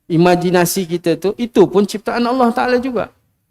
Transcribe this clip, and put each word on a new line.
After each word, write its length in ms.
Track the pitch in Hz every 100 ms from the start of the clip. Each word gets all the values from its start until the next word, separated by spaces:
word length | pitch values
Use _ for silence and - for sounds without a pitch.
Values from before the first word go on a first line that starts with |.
imajinasi 800 | - 165 180 180 175 180 170 196
kita 320 | 170 170 170 165
tu, 160 | 190 208
itu 240 | 233 240
pun 240 | 175 196 202
ciptaan 320 | 208 233 220 240
Allah 240 | 262 233
Ta'ala 240 | 233 247 247
juga. 320 | 262 233 - _ _ _ _